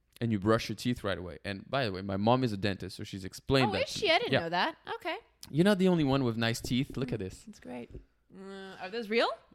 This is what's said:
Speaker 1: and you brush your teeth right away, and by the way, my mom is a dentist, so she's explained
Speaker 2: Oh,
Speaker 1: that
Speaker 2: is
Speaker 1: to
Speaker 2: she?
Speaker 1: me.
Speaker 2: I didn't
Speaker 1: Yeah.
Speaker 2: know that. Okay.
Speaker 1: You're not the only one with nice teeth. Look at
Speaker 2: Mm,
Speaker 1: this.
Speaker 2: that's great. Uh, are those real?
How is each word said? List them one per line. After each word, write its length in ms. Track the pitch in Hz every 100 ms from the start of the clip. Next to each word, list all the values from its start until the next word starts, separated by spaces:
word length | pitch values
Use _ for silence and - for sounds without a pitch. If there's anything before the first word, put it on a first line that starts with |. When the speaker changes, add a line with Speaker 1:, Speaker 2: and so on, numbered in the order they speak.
| _ _
Speaker 1:
and 120 | 117
you 80 | 104
brush 280 | 104 113 -
your 60 | 107
teeth 280 | 123 120
right 140 | 101 85
away, 200 | 87 71 98
and 240 | 98 -
by 160 | 135 117
the 60 |
way, 100 | 92
my 160 | 98 98
mom 260 | 107 127
is 100 | 127
a 40 | 101
dentist, 380 | 101 92 92 -
so 60 |
she's 200 | 101 98 92
explained 440 | - - 135 -
Speaker 2:
Oh, 40 |
Speaker 1:
that 140 | - 605
Speaker 2:
is 60 |
Speaker 1:
to 60 | -
Speaker 2:
she? 60 | 392
Speaker 1:
me. 40 |
Speaker 2:
I 40 | 349
didn't 140 | 453
Speaker 1:
Yeah. 60 | 262
Speaker 2:
know 80 | -
that. 260 | 175 262 - - 453
Okay. 200 | 349 381 - _ -
Speaker 1:
You're 140 | 143 196
not 120 | 196
the 100 | 185
only 140 | 170
one 200 | 135 139
with 140 | 120 113
nice 220 | 113 117
teeth. 360 | - 123 139 113
Look 140 | 131
at 80 | 110
Speaker 2:
Mm, 40 |
Speaker 1:
this. 200 | 92 - -
Speaker 2:
that's 140 | -
great. 320 | 247 247 - 95 - _ _ 185
Uh, 480 | 190 196 190 185
are 60 | 185
those 200 | 226 208
real? 200 | 233 392 659 _